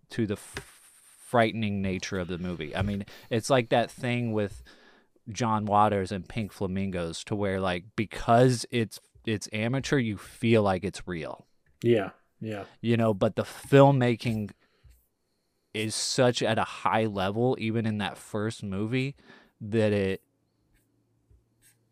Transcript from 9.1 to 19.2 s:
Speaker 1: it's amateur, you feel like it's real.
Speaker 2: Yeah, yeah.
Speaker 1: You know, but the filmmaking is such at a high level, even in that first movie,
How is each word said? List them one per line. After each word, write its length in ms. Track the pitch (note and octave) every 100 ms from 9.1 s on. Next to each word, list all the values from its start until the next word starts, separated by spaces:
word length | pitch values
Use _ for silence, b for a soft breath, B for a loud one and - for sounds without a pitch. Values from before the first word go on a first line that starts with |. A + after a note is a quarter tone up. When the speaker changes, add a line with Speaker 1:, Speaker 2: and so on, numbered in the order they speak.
| _
Speaker 1:
it's 240 | - G#2 -
amateur, 460 | G#2+ A2+ A2 - D3
you 180 | A2+ G2
feel 460 | - - A2+ A2+
like 200 | G2+ F#2
it's 220 | F#2 - -
real. 400 | E2+ C2 - _ _ _ _
Speaker 2:
Yeah, 280 | A#2 A2+ G2 - _ _
yeah. 240 | A2 G#2 F#2+ -
Speaker 1:
You 160 | A2+ A2+
know, 160 | A2+
but 220 | G2 A#2 -
the 60 |
filmmaking 1040 | G#2 - - C#3 C#3 C3+ B2 A2+ A#2 A2 G2+ - _ _ - _ _ _ _ _ _ _ _
is 200 | A2 A2
such 480 | - - - B2 A#2+
at 160 | A2 A2
a 60 |
high 400 | F#2 - A#2 A2
level, 500 | A2 G2 F#2+ G#2+ B2 B2+
even 240 | A2 A2+ A2
in 120 | G#2+
that 180 | G2 -
first 460 | - G#2+ G#2+ -
movie, 540 | G#2 F#2+ A2 C3 C3+ -